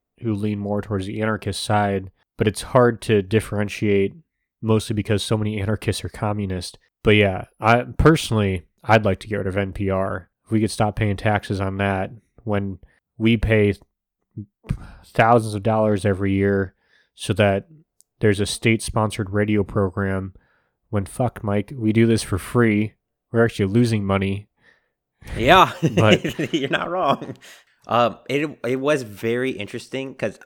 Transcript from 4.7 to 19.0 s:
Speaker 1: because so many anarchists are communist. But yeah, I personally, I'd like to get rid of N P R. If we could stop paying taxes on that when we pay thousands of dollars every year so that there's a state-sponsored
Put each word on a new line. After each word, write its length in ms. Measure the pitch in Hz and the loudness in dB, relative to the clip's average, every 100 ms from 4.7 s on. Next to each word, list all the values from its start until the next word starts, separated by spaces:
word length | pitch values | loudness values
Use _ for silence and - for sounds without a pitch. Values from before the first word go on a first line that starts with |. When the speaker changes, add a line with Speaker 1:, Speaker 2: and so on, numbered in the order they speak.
| 110 - | 0 0
Speaker 1:
because 300 | 107 - 101 | -4 -2 -2
so 140 | - 110 | 0 -2
many 240 | 107 107 | -2 -4
anarchists 420 | 98 104 - - | -4 -2 -4 -4
are 60 | - | -8
communist. 680 | - 107 104 98 92 - - _ _ | -6 -4 -4 -4 -6 -8 -16 _ _
But 120 | 110 | 4
yeah, 300 | 107 98 92 - - | 6 4 0 -10 0
I 220 | 110 120 127 - | 4 4 2 4
personally, 680 | 151 160 - 110 98 92 - _ | 4 4 0 0 0 -2 -8 _
I'd 220 | - 113 | 2 4
like 140 | 104 92 | 4 -2
to 60 | 101 | -4
get 100 | 101 | -6
rid 100 | 98 | -4
of 100 | 98 | -2
N 140 | 98 | -4
P 180 | 90 98 | -4 -2
R. 400 | 95 95 92 - _ | 0 -2 -6 -12 _
If 80 | - | -2
we 80 | 110 | 0
could 120 | 107 | 0
stop 260 | - 107 - | 0 0 0
paying 180 | 107 | -2
taxes 460 | 98 110 104 - 98 | 0 0 0 -2 -4
on 160 | 95 98 | -4 -2
that 340 | 98 95 95 110 _ _ | -2 -2 -4 -10 _ _
when 360 | 110 101 98 92 - _ _ - | -4 -2 -2 -8 -16 _ _ 0
we 200 | 110 113 | 2 2
pay 380 | 110 110 104 98 _ _ _ _ _ - 101 _ - - - - | 2 4 4 0 _ _ _ _ _ -18 -18 _ -10 -10 -10 -20
thousands 480 | - - 113 120 110 | -8 2 4 4 2
of 100 | 104 | -4
dollars 420 | 107 110 107 104 | -2 0 2 2
every 280 | 104 95 98 | 0 0 0
year 420 | 98 98 98 95 _ _ _ _ | 2 2 2 -2 _ _ _ _
so 180 | - - | -12 -4
that 340 | 98 101 98 - - _ _ _ - | 2 2 2 -4 -20 _ _ _ -2
there's 200 | 107 98 | 0 2
a 60 | |
state-sponsored 840 | 98 - 117 113 - 113 | -2 -2 0 0 -2 -2